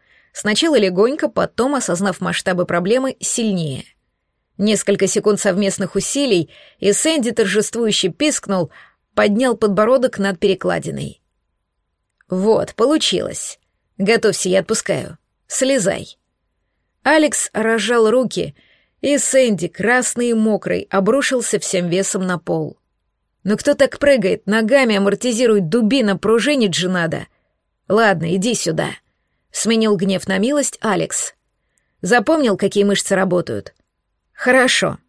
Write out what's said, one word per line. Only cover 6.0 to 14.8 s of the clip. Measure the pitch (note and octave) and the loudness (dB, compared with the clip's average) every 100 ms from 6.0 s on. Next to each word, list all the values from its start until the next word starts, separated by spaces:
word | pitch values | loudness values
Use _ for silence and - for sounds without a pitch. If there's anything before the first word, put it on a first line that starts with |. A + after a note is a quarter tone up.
| - C#4 C#4 F#3 D#3+ - - - | -4 -2 0 0 0 -8 -20 -4
и | G3 | 0
Сэнди | G3 D#4 D#4+ A#3 | 2 2 0 0
торжествующе | A3+ G3 G#3 G#3+ A3+ A3+ G3+ F#3 | 0 0 0 -2 -2 -2 0 -2
пискнул, | - D4+ - - F#3+ D#3+ - - _ _ | 0 0 -2 -2 -4 -4 -8 -20 _ _
поднял | - G#3 G#3 C4 A3+ | 0 0 2 0 0
подбородок | G#3 F#3+ G#3+ C4 - - | 0 2 2 2 2 -2
над | G3 F#3 | -4 0
перекладиной. | G3+ F#3+ F3+ F3 E2 C#2+ - - _ _ _ _ _ _ _ _ _ _ - | 0 0 -2 -4 -4 -8 -10 -12 _ _ _ _ _ _ _ _ _ _ -8
«Вот, | F#3 G#3 G#3+ - | -2 2 2 0
получилось. | - C4 D#4 - F3 - - - - _ _ _ - | 0 2 2 0 -2 -4 -8 -12 -14 _ _ _ -4
Готовься, | G3 A3+ A3 F3 F#3 | 0 2 2 0 0
я | F#3 | 0
отпускаю. | - A3 | 0 -4